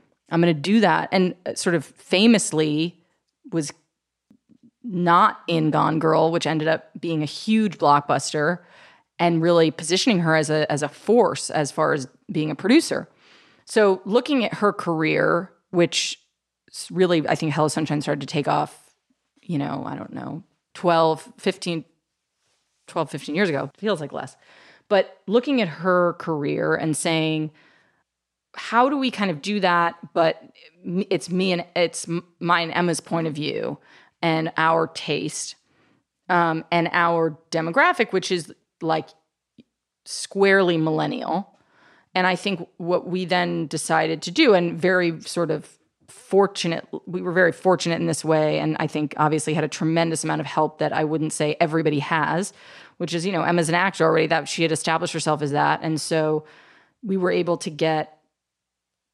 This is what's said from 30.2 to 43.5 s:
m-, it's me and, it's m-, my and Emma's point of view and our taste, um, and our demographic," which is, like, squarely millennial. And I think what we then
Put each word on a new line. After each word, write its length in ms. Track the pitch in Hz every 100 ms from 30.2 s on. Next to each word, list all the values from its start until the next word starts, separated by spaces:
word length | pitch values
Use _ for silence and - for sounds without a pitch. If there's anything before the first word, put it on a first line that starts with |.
| 165 165 - _ 165 165
m-, 200 | 190 180 208
it's 220 | 190 -
me 220 | 180 190
and, 120 | 175 170 -
it's 320 | 170 - -
m-, 180 | 170 - _
my 220 | 170 170
and 100 | 165
Emma's 260 | - 175 165
point 300 | - 165 160
of 60 |
view 440 | 151 151 - 55 147 _ - _ _
and 320 | 170 160 160 -
our 320 | 160 165 165
taste, 640 | - - 151 156 - - - _ _ _ _ _ _ -
um, 360 | 180 170 160 -
and 160 | 170 165
our 480 | 175 170 170 165 151 _
demographic," 580 | 165 160 170 349 359 226
which 220 | 190 -
is, 200 | 180 151 - _ _
like, 280 | 165 160 151 _ _ _ _ _ _ _ _ _
squarely 720 | - - - 196 196 196 180 170
millennial. 800 | 160 156 151 - - 170 202 _ _ _ _ _ _
And 140 | 185 185
I 80 |
think 340 | 180 202 190 175 -
what 300 | 170 175 -
we 180 | 180
then 440 | 180 180 175